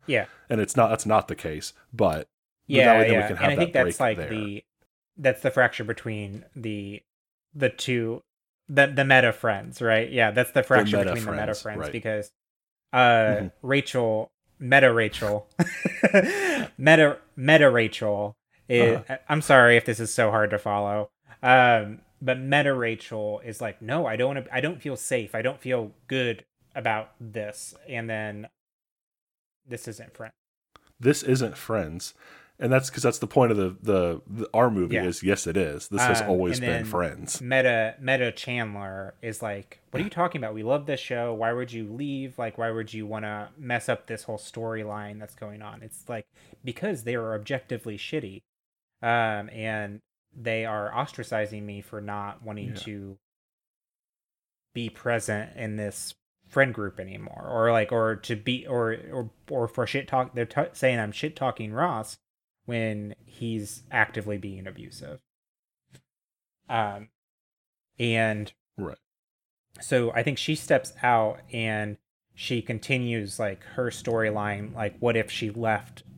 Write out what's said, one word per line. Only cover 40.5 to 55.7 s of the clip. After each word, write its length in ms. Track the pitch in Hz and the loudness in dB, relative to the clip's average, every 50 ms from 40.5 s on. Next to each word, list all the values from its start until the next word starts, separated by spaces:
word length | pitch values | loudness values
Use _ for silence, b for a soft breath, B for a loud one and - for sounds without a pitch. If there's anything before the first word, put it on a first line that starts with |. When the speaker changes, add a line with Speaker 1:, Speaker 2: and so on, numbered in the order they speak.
Speaker 1:
We 100 | 107 110 | -8 -6
love 220 | 107 123 139 147 143 | -2 -2 -2 -2 -2
this 160 | 151 139 - | -4 -6 -6
show. 320 | - - 123 120 120 120 | -6 -6 -6 -4 -4 -4
Why 220 | 113 107 113 117 120 | -4 -2 -2 -2 -2
would 180 | 123 127 120 | -2 -6 -8
you 180 | 117 113 110 104 | -8 -10 -10 -10
leave? 480 | 113 127 147 143 139 135 135 127 - 127 | -10 -8 -8 -8 -6 -8 -8 -10 -8 -8
Like, 200 | 117 110 - 117 | -8 -8 -6 -4
why 120 | 117 113 | -4 -4
would 220 | 113 113 110 107 | -4 -6 -8 -8
you 140 | 110 110 107 | -10 -10 -10
wanna 440 | 104 110 107 107 104 104 104 104 - - | -8 -8 -8 -8 -8 -8 -10 -12 -14 -16
mess 320 | 156 135 120 120 117 - 135 | -14 -6 -6 -6 -4 -2 -4
up 200 | 117 - - - | -4 -4 -6 -10
this 160 | 113 - - | -12 -10 -10
whole 120 | - 110 | -10 -10
storyline 840 | 104 - - - 117 113 113 113 110 104 107 104 104 104 104 104 107 | -10 -12 -14 -12 -10 -8 -6 -6 -8 -8 -8 -10 -10 -12 -12 -14 -16
that's 160 | 107 - - | -18 -18 -16
going 280 | - 110 104 104 107 | -16 -16 -16 -16 -16
on?" 200 | 104 104 107 104 | -16 -18 -18 -18
It's 240 | 113 110 - - - | -18 -20 -20 -16 -12
like, 200 | - 120 110 - _ b b b b b _ | -10 -10 -10 -10 _ b b b b b _
"Because 420 | - 123 117 - 185 214 175 120 110 | -12 -12 -8 -6 -6 -6 -6 -4 -4
they 100 | 120 123 | -4 -4
are 200 | 117 113 110 110 | -2 -2 -4 -4
objectively 600 | 104 107 - 139 127 - - 123 110 - 113 104 | -6 -4 -6 -6 -6 -6 -8 -10 -8 -8 -10 -12
shitty. 460 | 98 - - 156 156 113 95 98 104 - _ _ _ _ _ _ _ _ _ _ _ | -10 -8 -6 -6 -6 -6 -8 -12 -18 -20 _ _ _ _ _ _ _ _ _ _ _
Um, 460 | 120 117 117 117 113 110 107 104 101 110 107 | -2 0 2 2 0 0 -2 -4 -8 -10 -10
and 460 | 110 110 110 107 107 104 101 101 110 _ _ _ _ _ _ _ | -8 -6 -6 -4 -6 -6 -8 -12 -16 _ _ _ _ _ _ _
they 300 | 131 113 117 113 110 113 | -8 -4 -4 -2 -2 -2
are 260 | 110 107 104 104 104 | -4 -4 -4 -6 -4
ostracizing 720 | 107 120 147 - - - 113 - 117 107 107 101 107 104 | -4 -4 -6 -6 -8 -12 -8 -4 -4 -4 -4 -4 -6 -10
me 180 | 104 104 101 101 | -12 -12 -12 -14
for 220 | - - 110 104 | -14 -12 -14 -12
not 400 | 101 101 104 101 101 101 - - | -10 -8 -8 -8 -8 -10 -12 -14
wanting 260 | 117 110 104 104 101 - | -12 -12 -10 -10 -10 -10
Speaker 2:
Yeah. 60 | 110 | -10
Speaker 1:
to 440 | 113 - 110 104 101 98 98 95 - _ _ _ _ _ _ _ _ _ _ _ _ _ _ _ _ _ _ _ _ _ _ _ _ _ _ _ _ _ _ - | -10 -12 -12 -12 -12 -12 -14 -16 -20 _ _ _ _ _ _ _ _ _ _ _ _ _ _ _ _ _ _ _ _ _ _ _ _ _ _ _ _ _ _ -10
be 160 | 120 117 110 | -8 -8 -8
present 640 | - - - 120 117 113 - - 107 104 110 - - | -10 -6 -2 -2 -2 -2 -2 -4 -4 -4 -6 -8 -10
in 200 | - 113 107 | -10 -8 -8